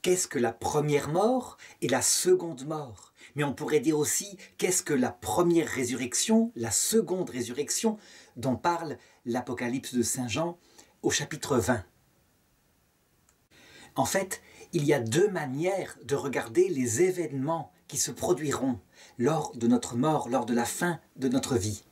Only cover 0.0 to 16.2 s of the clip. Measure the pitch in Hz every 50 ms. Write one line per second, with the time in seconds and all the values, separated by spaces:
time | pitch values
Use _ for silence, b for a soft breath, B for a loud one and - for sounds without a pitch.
0 | - 175 180 175 - - - 139 120 113 113 - - - - 151 147 151 147 139
1 | - 139 151 175 202 226 254 254 - - - B B B B B - 147 131 -
2 | - - - - - 180 185 180 175 165 165 127 131 151 156 151 143 123 104 -
3 | - - _ B B B B 139 147 143 120 - 151 139 151 151 123 156 156 151
4 | 147 139 - - 185 196 196 B B B B _ - 190 180 - - - 151 135
5 | 123 117 - - - - - 175 175 170 170 165 151 - - - 131 113 127 120
6 | 131 123 - - - - 220 226 226 233 - - 113 113 107 - - - 214 226
7 | 208 156 180 185 175 - - 127 117 110 123 127 143 123 - - - - - B
8 | B B B B B B B - 113 135 123 113 - 170 170 165 170 151 127 b
9 | b b b b b - 117 123 123 - 120 - 123 120 120 139 - - 123 123
10 | 113 98 - 139 127 120 107 147 165 170 175 b b b b b b b b b
11 | - 156 - - 147 - - 151 - - 143 120 107 - 123 110 - - _ _
12 | _ _ _ _ _ _ _ _ _ _ _ _ _ _ _ _ _ _ _ _
13 | _ _ _ _ _ _ _ _ _ _ B B B B B B B B B -
14 | 135 117 - 196 190 190 - - B B B B B B - 170 143 143 151 139
15 | 120 110 110 156 190 214 190 170 151 139 127 139 165 185 196 190 170 - - -
16 | - - 139 -